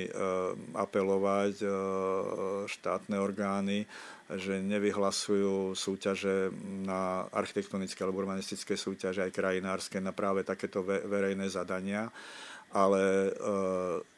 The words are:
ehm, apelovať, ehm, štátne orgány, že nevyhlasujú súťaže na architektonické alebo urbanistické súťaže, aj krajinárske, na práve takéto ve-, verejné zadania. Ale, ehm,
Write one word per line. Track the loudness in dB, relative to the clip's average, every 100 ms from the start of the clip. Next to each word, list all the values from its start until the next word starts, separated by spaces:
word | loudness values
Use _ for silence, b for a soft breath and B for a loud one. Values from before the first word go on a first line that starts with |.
ehm, | -2 -2 0 2 0 -4 -6
apelovať, | -4 0 2 4 4 4 4 2 0
ehm, | 0 0 0 0 0 0 0 -2 -2 -2 -4
štátne | -6 -2 -2 -2 0
orgány, | 0 0 0 0 2 0 -2 B B B -8
že | -6 -2 -2
nevyhlasujú | 0 2 2 2 2 0 2 2 4 2 0
súťaže | -2 -2 0 0 0 2 2 0 -2 -6 -6
na | -2 0 0 -2 -2
architektonické | -2 -2 -2 -4 -4 -4 -4
alebo | -2 -2
urbanistické | -2 -4 -6 -8 -4 -4
súťaže, | -2 -4 -2 0
aj | -2
krajinárske, | 0 0 0 0 -4 -4 -4
na | -4
práve | -2 0 0
takéto | 0 -2 -2 -2
ve-, | 0 0
verejné | 0 0 2 0 -2
zadania. | -2 -2 -4 -2 -2 -4 B B B B B B
Ale, | 4 6 8 6 6 4
ehm, | 0 0 0 2 0 0 -2 -6